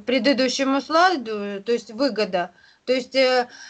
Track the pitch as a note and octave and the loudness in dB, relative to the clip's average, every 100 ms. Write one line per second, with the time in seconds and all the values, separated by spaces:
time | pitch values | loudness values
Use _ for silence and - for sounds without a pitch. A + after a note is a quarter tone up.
0 | G#3 C4 A#3 B3 C4 B3 C4+ C4+ C#4 D#4+ | -2 0 2 2 0 0 0 -2 0 2
1 | F#4 D#4+ A3 G#3+ G3+ G3 G3 A#3 - A3 | 4 2 -4 -8 -6 -8 -4 -4 -4 -2
2 | C#4 G#3 G3+ F#3 E3+ - _ _ - B3+ | -2 0 -2 -2 -4 -10 _ _ -4 -2
3 | B3+ C4 B3+ B3+ B3 - | -2 0 2 2 0 -8